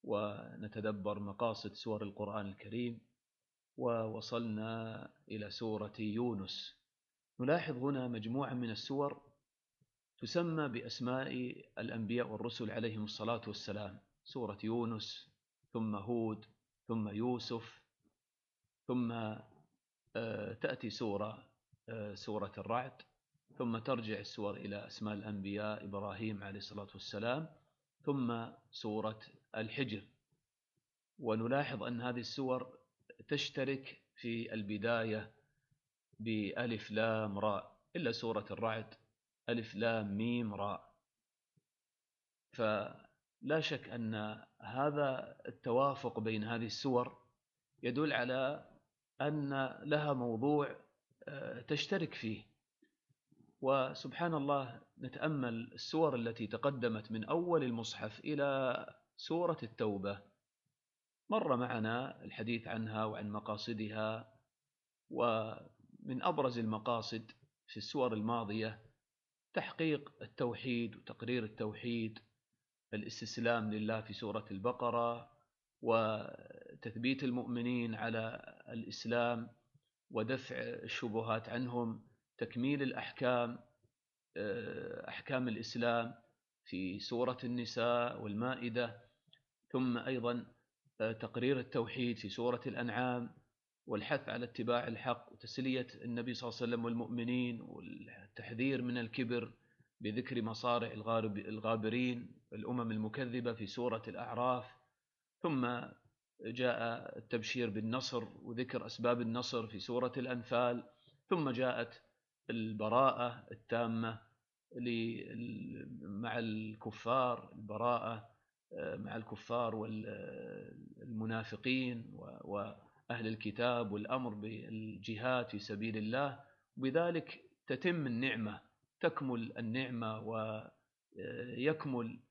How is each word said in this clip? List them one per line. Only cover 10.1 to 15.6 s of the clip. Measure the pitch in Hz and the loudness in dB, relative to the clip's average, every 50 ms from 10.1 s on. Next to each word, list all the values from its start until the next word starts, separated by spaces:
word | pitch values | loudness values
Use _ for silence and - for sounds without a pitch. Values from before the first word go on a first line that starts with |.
| _ _ | _ _
تسمى | - 113 - 170 175 170 160 160 151 135 | -8 0 2 2 2 4 2 2 0 0
بأسماء | - 135 - 120 - - 123 120 127 131 135 139 127 127 123 123 - - - - _ - | 0 -4 -4 -6 -6 -2 -2 0 0 0 -2 -2 -2 -2 -4 -4 -6 -10 -14 -12 _ -6
الأنبياء | 110 120 - 113 110 101 117 120 117 | -6 -4 -2 -2 -2 0 2 2 0
والرسل | 101 107 104 - 120 113 - 120 107 | 0 -2 -4 -4 -4 -2 -2 -4 -2
عليهم | 104 113 110 117 107 107 107 | -2 0 -2 0 -2 -2 -4
الصلاة | 107 - - 107 113 120 110 - | -4 -4 -2 0 0 0 0 -2
والسلام، | 107 104 - - - 98 104 104 95 98 - _ _ _ _ _ | -6 -8 -6 -6 -6 -4 -4 -4 -6 -8 -12 _ _ _ _ _
سورة | - - 135 117 104 101 - - | -10 -6 -4 -4 -4 -4 -2 -2
يونس، | 107 113 120 117 113 117 107 - - - - - - _ _ _ _ _ _ | 0 2 2 2 0 -2 -4 -4 -8 -10 -12 -14 -18 _ _ _ _ _ _